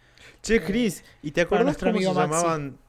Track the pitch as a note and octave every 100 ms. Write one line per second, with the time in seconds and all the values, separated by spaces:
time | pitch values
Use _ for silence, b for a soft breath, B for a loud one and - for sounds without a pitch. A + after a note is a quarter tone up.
0 | B B B B - A3 A3 G#3+ A#3+ -
1 | B B D3 - E3+ F#3 C4 D4 - G#3+
2 | F#3+ F3+ F3 D#3+ E3+ D#3 C#3 -